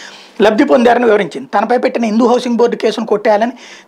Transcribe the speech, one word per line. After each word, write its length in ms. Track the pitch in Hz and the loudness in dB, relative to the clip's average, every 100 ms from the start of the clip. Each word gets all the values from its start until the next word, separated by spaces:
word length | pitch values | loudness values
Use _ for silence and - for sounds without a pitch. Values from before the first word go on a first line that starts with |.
| - - - - | -20 -20 -14 0
లబ్ధి 240 | 208 220 | 2 2
పొందారని 400 | 294 277 240 240 | 2 2 4 2
వివరించింది. 440 | 240 208 - 139 135 202 | 2 0 -2 -8 -6 -4
తనపై 200 | 226 247 | -2 0
పెట్టిన 260 | 247 - | -2 -2
హిందూ 220 | 226 214 240 | -2 0 2
హౌసింగ్ 300 | 247 247 226 | 0 -2 0
బోర్డు 200 | 240 - | 0 0
కేసును 300 | - 214 226 | -4 -4 -4
కొట్టేయాలని 460 | 208 220 208 240 247 - - | -2 0 0 0 -6 -18 -20